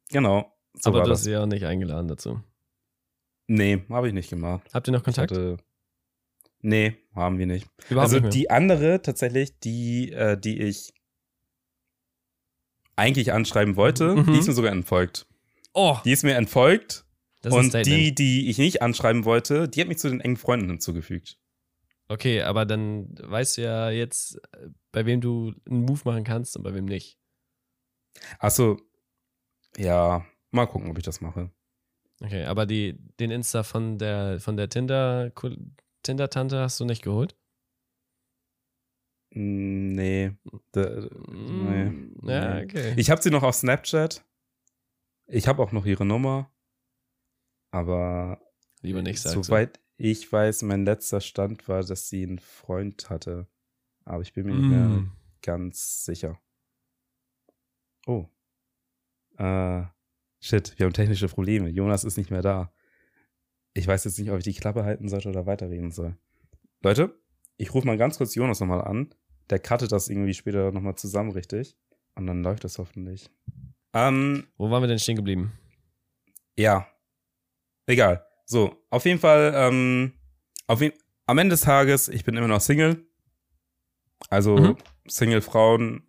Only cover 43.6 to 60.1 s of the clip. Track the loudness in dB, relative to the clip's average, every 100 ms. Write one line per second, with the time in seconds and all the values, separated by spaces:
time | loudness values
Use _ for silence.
43.6 | 0 -2 0 -2 -2 -6 _ _ _ _
44.6 | _ _ _ _ _ _ -6 -2 2 2
45.6 | 0 -2 -2 0 0 0 0 -2 -6 _
46.6 | _ _ _ _ _ _ _ _ _ _
47.6 | _ -6 -2 -2 -2 -4 -6 -10 _ _
48.6 | _ _ -8 -6 -6 -6 -4 -4 2 2
49.6 | 2 -4 _ -6 -2 -2 -2 0 2 0
50.6 | -2 0 0 0 -2 -6 -6 -4 -4 -6
51.6 | -6 -4 -4 -8 -8 -8 -8 -8 -14 -20
52.6 | -10 -8 -8 -10 -10 -10 -8 -10 -12 _
53.6 | _ _ _ _ -12 -10 -8 -8 -4 2
54.6 | 4 4 4 2 -2 -10 _ _ -8 -6
55.6 | -6 -10 -10 -10 -10 -8 -10 -12 _ _
56.6 | _ _ _ _ _ _ _ _ _ _
57.6 | _ _ _ _ -6 -6 -6 _ _ _
58.6 | _ _ _ _ _ _ _ -6 -2 -2
59.6 | -2 -4 -8 _ _